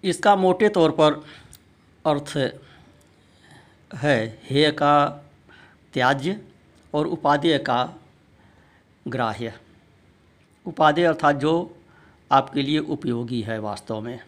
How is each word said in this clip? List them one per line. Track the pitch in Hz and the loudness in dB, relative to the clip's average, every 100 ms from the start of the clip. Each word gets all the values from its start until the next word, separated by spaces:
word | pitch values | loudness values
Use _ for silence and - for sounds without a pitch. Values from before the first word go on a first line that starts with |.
इसका | 196 170 214 202 | -4 0 4 4
मोटे | 185 185 214 | 4 4 2
तौर | 208 160 | 4 2
पर | - 151 147 - - - - _ _ _ _ 156 | 6 2 2 -10 -20 -20 -20 _ _ _ _ -2
अर्थ | 147 147 147 131 - - - - _ _ _ _ _ _ - _ _ _ | -2 -4 -4 -4 -6 -20 -20 -20 _ _ _ _ _ _ -20 _ _ _
है | - 147 127 110 107 | -6 0 0 -2 -10
हेय | - 135 151 | -4 2 2
का | 147 147 147 143 - - _ _ - - _ _ | 2 2 4 2 -4 -20 _ _ -20 -20 _ _
त्याज्य | 127 127 139 147 208 - _ _ _ _ | -2 0 0 -2 -8 -12 _ _ _ _
और | 147 151 | -4 -4
उपादेय | 165 143 147 165 147 | -2 0 2 2 0
का | 139 123 - - - _ _ _ _ _ _ _ _ _ - | 0 -2 -2 -8 -20 _ _ _ _ _ _ _ _ _ -10
ग्राह्य। | - 117 107 117 - _ _ _ _ _ _ _ _ _ _ - | -4 -4 -4 -10 -12 _ _ _ _ _ _ _ _ _ _ -14
उपादेय | 160 156 147 170 | 2 2 4 0
अर्थात | 160 151 143 | 2 0 0
जो | 147 165 185 - _ _ _ _ _ | 0 -2 -4 -14 _ _ _ _ _
आपके | 139 139 147 | 0 2 -4
लिए | 139 151 | -2 -2
उपयोगी | 151 151 147 117 120 123 | -2 -6 -4 -6 -6 -6
है, | 107 113 | -6 -6
वास्तव | 107 101 - 110 | -8 -10 -8 -10
में | 113 120 | -8 -12